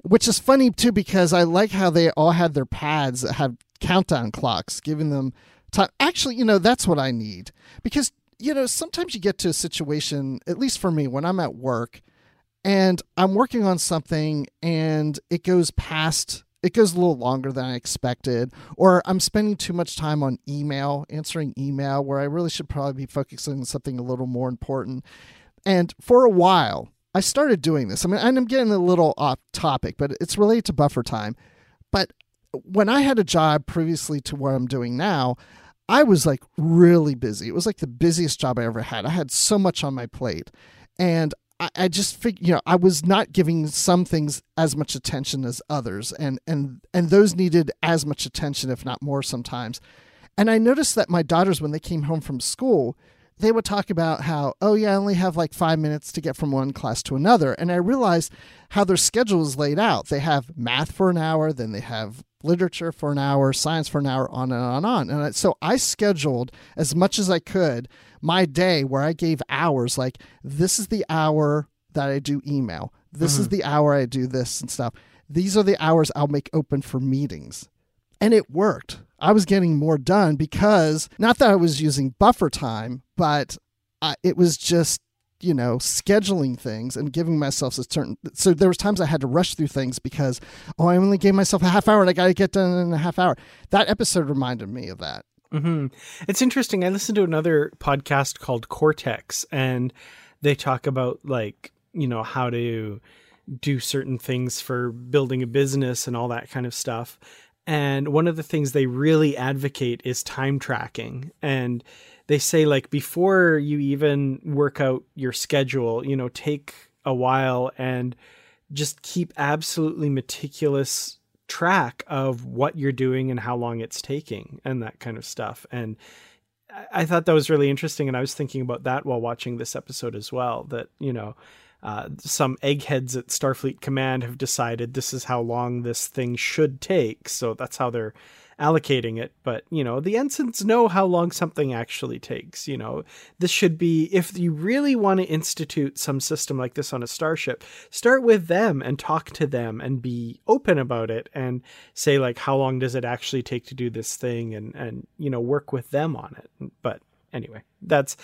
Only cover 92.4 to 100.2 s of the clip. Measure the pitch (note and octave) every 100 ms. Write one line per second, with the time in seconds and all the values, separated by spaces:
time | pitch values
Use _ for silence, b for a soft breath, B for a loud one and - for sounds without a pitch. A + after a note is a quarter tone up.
92.4 | F#3+ G3 F#3 F3+ F3 D#3+ E3+ F3 F3+ -
93.4 | B B B G3 G#3+ G#3 A#3 F#3 C#3+ C3+
94.4 | B2+ A#2+ G2 B2 G#2 F#2 D#2 G1+ - _
95.4 | - D#3 E3 D#3+ C3+ B B B E3 G3
96.4 | B3+ C4+ A#3+ G3 F3+ G3 - G#3 F3+ D#3
97.4 | E3 D#3 D3+ - C#3+ C#3 - C#3 C3+ -
98.4 | - A#2+ - - D#3 D3+ C3 A2 - -
99.4 | - C#3 C3 B2+ B2+ B B B